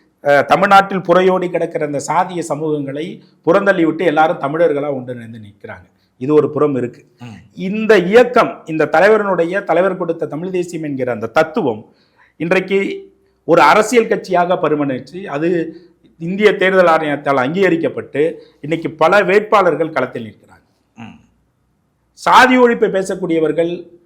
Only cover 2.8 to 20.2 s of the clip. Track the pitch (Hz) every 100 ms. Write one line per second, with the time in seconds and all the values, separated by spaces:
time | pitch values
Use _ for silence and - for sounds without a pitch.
2.8 | 135 139 180 - _ _ 156 190 196 185
3.8 | 160 156 175 151 160 170 139 160 165 143
4.8 | 147 135 123 120 113 117 101 - 113 92
5.8 | 90 _ _ _ 127 151 147 135 147 131
6.8 | 120 - _ _ 123 98 - - 185 214
7.8 | 220 214 175 226 247 233 156 - - 156
8.8 | 151 160 196 220 202 175 170 196 196 170
9.8 | 190 175 170 165 143 143 185 185 175 170
10.8 | 156 131 123 113 110 - 160 233 147 107
11.8 | - _ _ _ _ _ 165 185 180 196
12.8 | 202 - - _ _ _ - 170 147 196
13.8 | 214 247 214 202 - 175 180 175 156 147
14.8 | 143 123 - 175 196 147 165 175 160 -
15.8 | _ _ _ _ 165 196 208 185 185 185
16.8 | 175 160 156 143 147 135 127 180 190 165
17.8 | 143 - 107 135 160 165 - _ 147 165
18.8 | 147 - 160 202 180 202 202 214 180 147
19.8 | 160 143 127 123